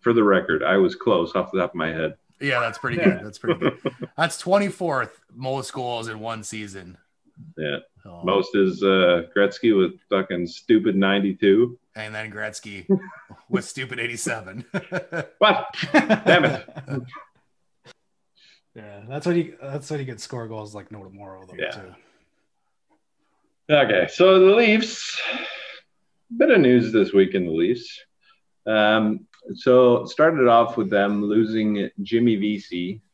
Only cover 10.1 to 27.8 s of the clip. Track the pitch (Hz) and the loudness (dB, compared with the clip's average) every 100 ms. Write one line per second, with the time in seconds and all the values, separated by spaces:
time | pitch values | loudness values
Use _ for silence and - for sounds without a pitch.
10.1 | 98 92 90 87 - - 110 104 95 98 | -4 -2 -6 -6 -10 2 2 4 2 2
11.1 | 98 98 95 101 101 120 123 _ 110 107 | 2 0 0 4 4 2 -2 _ -16 -12
12.1 | 107 110 101 107 107 107 98 87 190 190 | -10 -12 -10 -10 -10 -16 -16 -2 -2 -2
13.1 | - _ - _ - - - 131 123 120 | -20 _ -20 _ -6 -6 -12 -10 -6 -6
14.1 | 117 - 113 95 104 - - - 185 - | -6 -6 -8 -10 -16 -10 -10 -8 -10 -8
15.1 | 170 - _ 208 190 - - - 302 302 | -10 -10 _ 2 2 -4 -10 0 0 2
16.1 | 208 - 175 165 131 - 151 135 139 123 | 0 4 4 2 -4 -12 -20 -10 -10 -10
17.1 | - - _ _ _ _ _ - - _ | -20 -20 _ _ _ _ _ -20 -20 _
18.1 | _ _ _ _ _ _ - 104 101 110 | _ _ _ _ _ _ -20 -20 -20 -12
19.1 | 139 175 170 160 - 139 143 139 151 131 | -8 -2 -2 -2 -10 -12 -12 -8 -8 -8
20.1 | 110 - 123 113 110 104 104 92 107 95 | -12 -12 -12 -10 -12 -12 -16 -18 -20 -20
21.1 | 98 101 95 92 92 - 107 92 87 _ | -20 -20 -20 -18 -10 -10 -10 -18 -20 _
22.1 | _ _ _ _ _ _ _ _ _ _ | _ _ _ _ _ _ _ _ _ _
23.1 | _ _ _ _ _ - 151 123 98 85 | _ _ _ _ _ 2 4 4 2 0
24.1 | - 185 190 185 214 233 220 - - - | 4 6 8 6 6 4 2 0 -8 -10
25.1 | - - - - - - - _ _ _ | -8 -8 -8 -10 -14 -18 -20 _ _ _
26.1 | _ _ 233 311 226 131 123 110 110 95 | _ _ -2 2 4 6 4 4 0 2
27.1 | 98 92 98 87 80 87 120 | 4 4 2 -2 0 0 -2